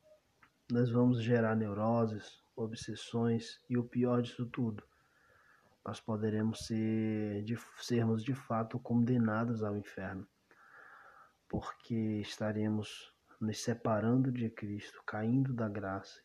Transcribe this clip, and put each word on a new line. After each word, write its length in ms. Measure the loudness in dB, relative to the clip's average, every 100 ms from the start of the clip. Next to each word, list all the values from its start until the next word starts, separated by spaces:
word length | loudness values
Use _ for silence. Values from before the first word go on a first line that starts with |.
| _ -20 _ _ -20 _ -2
nós 200 | 2 4
vamos 320 | 6 6 4
gerar 340 | 4 4 4 2
neuroses, 880 | 0 0 2 4 2 -2 -10 -20 _
obsessões 1040 | -8 -6 -6 -10 -10 -4 0 2 2 -2 -12 -2
e 100 | -2
o 60 |
pior 380 | 0 2 2 2
disso 240 | 0 -4 -6
tudo, 380 | -2 -2 -4 -12 _ _ _ _ _ _ _ _ _
nós 160 | -12 -8
poderemos 680 | -4 -2 0 2 0 -2 -4
ser, 760 | 0 2 2 0 0 -2 -4
de, 140 | -4 -6 -8 -12
sermos 440 | -2 2 4 2
de 120 | 0
fato 440 | -4 -2 -2 -2 -4
condenados 840 | 0 4 4 4 4 2 0 0
ao 120 | -2 -2
inferno, 500 | -6 -8 -8 -8 -12 _ _ -20 -20 -20 -20 -20 -20 -20 -20 _ -10
porque 460 | -8 -8 -12 -6 -2 0 -2
estaremos 920 | -6 -4 -4 0 0 0 -4 -10 -18 _ _ -6
nos 240 | -4 -2
separando 720 | -4 -2 0 2 4 4 2
de 160 | 0 -4
Cristo, 540 | -4 -8 -8 -10 -14
caindo 480 | -8 -4 2 2 2
da 160 | 0 -2
graça 540 | -4 -4 -6 -8 -16